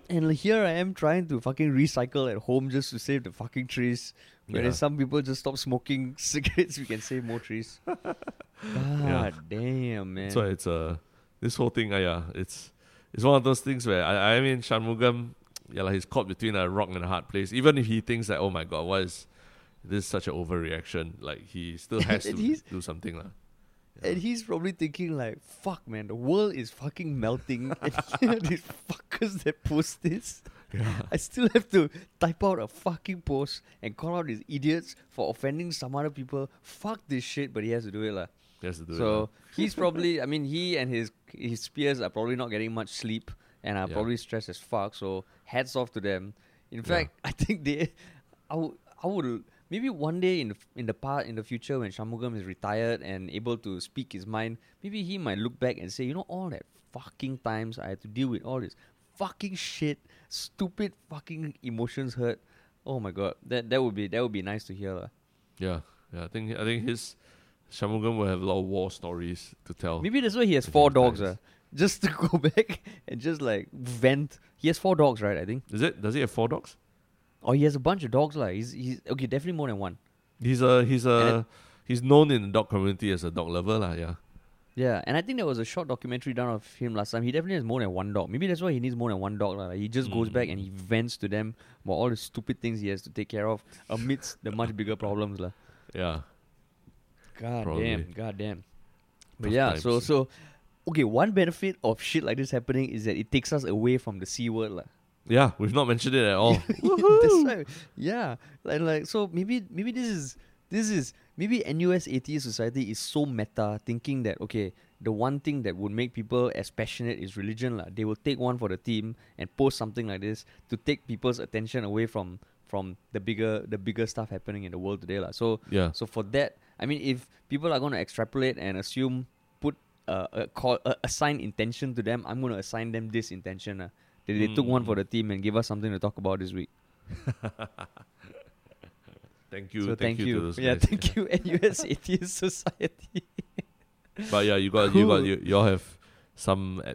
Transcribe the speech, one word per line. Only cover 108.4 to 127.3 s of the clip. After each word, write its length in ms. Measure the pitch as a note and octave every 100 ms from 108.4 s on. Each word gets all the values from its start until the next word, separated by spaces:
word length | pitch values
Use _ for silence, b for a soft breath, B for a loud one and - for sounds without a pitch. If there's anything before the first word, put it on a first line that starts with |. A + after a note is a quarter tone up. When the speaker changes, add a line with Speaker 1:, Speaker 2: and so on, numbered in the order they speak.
| B B
Speaker 1:
Like, 180 | - D3
like, 260 | E3 D#3 D#3
so 220 | A3 G3+
maybe, 320 | E3 G3 B3 F#3+
maybe 200 | E3 A3
this 160 | A#3+ A#3+
is, 300 | F#3+ C3+ - b b -
this 200 | G3 A3
is, 220 | G3 C3 - b -
maybe 280 | G3 A#3+ -
N 140 | D3+
U 120 | F3+
S 140 | F3+ -
A 140 | C3
T 160 | C3+ D3+
S 80 |
society 460 | B2+ G#2 A#2 C3 A2+
is 80 | A2
so 260 | - D#3 D3
meta, 540 | A#2+ G#2+ - G#2+ G#2+
thinking 380 | - A#2 - C3+
that, 160 | A2+ -
okay, 320 | G2+ A2+ F#2+ - b b
the 100 | A2
one 300 | G#2+ B2 C#3
thing 220 | D3 C#3+
that 140 | G#2+ F2
would 160 | G2+
make 200 | G#2+ B2
people 400 | A#2 G#2+ B2 B2
as 160 | - -
passionate 480 | - A2 - A#2+ A2+
is 180 | F#2+ G2
religion, 400 | G2 A2 B2+ A#2
lah. 80 | E2+
They 120 | F#2+
will 120 | G#2+ G#2+
take 220 | - C3+
one 200 | B2 B2
for 100 | G#2+
the 80 | F#2
team 400 | - A2 A2 B2 b b
and 100 | F2+ -
post 200 | C3+ -
something 300 | A2 A2 A2
like 140 | F#2+
this 240 | G2 A2 - b -
to 80 | A#2
take 300 | - D3 -
people's 320 | A#2 B2+ A#2+
attention 420 | - A2 A2 B2+
away 220 | G#2 G#2 A2+
from, 320 | A2 F2+ F#2 b b _
from 280 | G2+ F#2+ F#2 _
the 60 | A2
bigger, 460 | G2 G#2+ A2 G#2+ -
the 120 | G#2+
bigger 280 | F#2+ A2 A2+
stuff 240 | - A2
happening 320 | F#2+ - G#2
in 60 | F#2+
the 80 | F2+
world 220 | F#2+ G2+
today, 180 | E2+ G2
lah. 140 | F2
So, 260 | - A2+ A2 -
Speaker 2:
Yeah. 200 | G2+ F2
Speaker 1:
so 140 | - A2+
for 160 | - G2+ C3
that, 200 | C#3+ - b b
I 60 | B2+
mean, 140 | D3
if 260 | C3+ B2 -